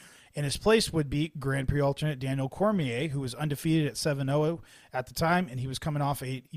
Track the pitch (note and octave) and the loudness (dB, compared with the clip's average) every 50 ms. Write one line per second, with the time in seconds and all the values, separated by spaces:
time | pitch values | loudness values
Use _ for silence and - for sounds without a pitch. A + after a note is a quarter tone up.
0 | - - - - - - - D3+ D3 C#3+ B2 - - G#3 A3 A3+ G#3 - - E3 | -14 -20 -20 -20 -20 -12 -6 -4 -2 -2 -2 0 4 4 6 6 4 2 0 0
1 | D3 C3+ C3 D3 D3+ E3+ - D3+ C3 C#3 C3+ C#3 C3+ C3 C#3+ C#3+ C#3+ C#3 C#3 - | 0 0 0 -2 -2 -2 -4 -6 -4 -2 -2 0 0 0 2 2 2 2 2 0
2 | - D3+ D3+ B2+ C3 C3+ C3+ C3+ C3+ C3 - - F#3 G#3+ G#3+ G3 D#3 B2+ A2+ A#2+ | -2 -2 -2 -2 -2 -2 -2 0 -2 -2 0 2 2 2 4 2 0 0 0 -2
3 | D3 E3 C3+ C#3+ C3+ B2+ A#2 - D3+ D#3 D3 - - E3 D#3+ D#3+ D3+ C#3 - - | -2 -2 -2 -4 -4 -4 -4 -4 -2 -2 -2 -2 0 2 4 4 4 2 0 -2
4 | - D#3+ C#3+ C#3 C#3 C3 C#3 D3 D3+ D#3 E3+ D#3+ - - - - - - - C3 | -2 -2 0 0 0 0 2 2 2 2 0 -2 -6 -16 -20 -20 -18 -10 -6 -6
5 | B2+ - - - E3 E3 F3 F3+ F#3 D3 C3 B2+ B2 C3+ C3 B2 - E3 D3 D3 | -6 -6 -4 0 2 4 4 2 2 0 -4 -6 -4 -4 -6 -4 -4 -2 -2 0
6 | C#3+ C#3 C#3+ - C3+ B2+ C3 C3 - - - | 0 0 -2 -2 -4 -6 -8 -8 -10 -12 -14